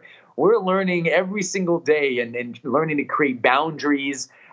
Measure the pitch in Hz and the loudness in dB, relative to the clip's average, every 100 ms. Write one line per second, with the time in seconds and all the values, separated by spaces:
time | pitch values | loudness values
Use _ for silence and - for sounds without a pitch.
0 | - - - - 165 226 185 190 190 180 | -10 -20 -14 0 4 4 2 0 0 0
1 | 165 156 185 208 190 196 175 170 151 151 | 2 0 0 -4 -4 -2 0 0 2 2
2 | 143 120 117 120 123 117 135 131 160 147 | 2 0 -4 -6 -8 -10 -2 -2 0 -2
3 | - - 147 127 127 131 160 147 143 143 | -2 0 0 2 2 2 0 -2 -2 0
4 | 139 139 - - - | -2 -6 -10 -16 -14